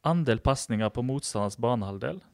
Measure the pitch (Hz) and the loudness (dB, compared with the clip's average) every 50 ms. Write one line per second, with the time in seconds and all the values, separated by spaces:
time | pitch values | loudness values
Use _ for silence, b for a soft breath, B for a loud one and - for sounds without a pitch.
0 | - 151 165 175 160 123 113 113 - 135 135 135 - - 117 107 110 107 - 123 | 2 2 2 4 4 2 2 2 2 2 0 0 0 -2 0 0 0 0 0 -2
1 | 123 127 131 139 - - - 107 104 101 101 - 117 120 123 113 101 98 98 98 | -2 -2 -2 -4 -4 -4 -2 -2 -2 -2 -2 0 0 0 2 0 -2 -6 -6 -6
2 | - 139 165 190 - - | -6 -6 -6 -8 -14 -20